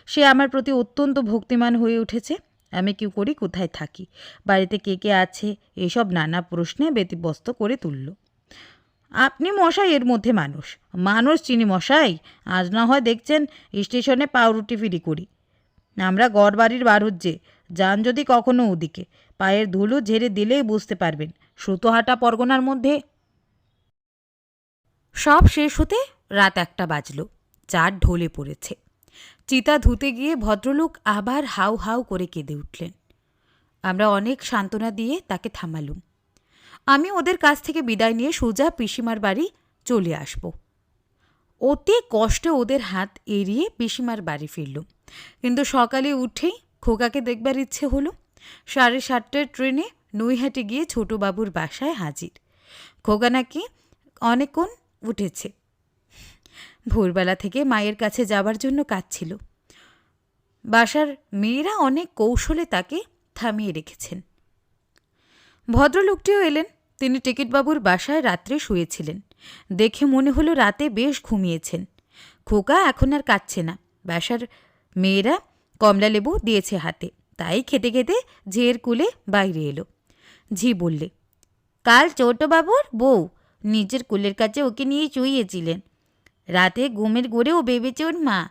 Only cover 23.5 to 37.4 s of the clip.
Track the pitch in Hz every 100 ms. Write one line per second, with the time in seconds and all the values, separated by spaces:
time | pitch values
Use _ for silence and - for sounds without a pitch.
23.5 | _ _ _ _ _ _ _ _ _ _
24.5 | _ _ _ _ _ _ - - 294 359
25.5 | - 294 - 311 440 554 _ _ 202 196
26.5 | 190 170 - 175 151 - 139 - _ _
27.5 | _ _ 180 165 196 - 175 165 - 139
28.5 | 151 - - _ _ _ _ - _ -
29.5 | 262 247 294 240 240 277 233 285 320 208
30.5 | 208 254 277 320 - - 208 202 269 277
31.5 | - 196 220 185 233 247 185 180 165 143
32.5 | 147 147 - 170 - _ _ _ _ _
33.5 | _ _ _ 190 185 214 202 214 269 -
34.5 | 233 196 214 226 208 226 330 - 180 226
35.5 | - 170 156 143 156 - _ _ _ _
36.5 | _ _ - - 277 349 392 320 370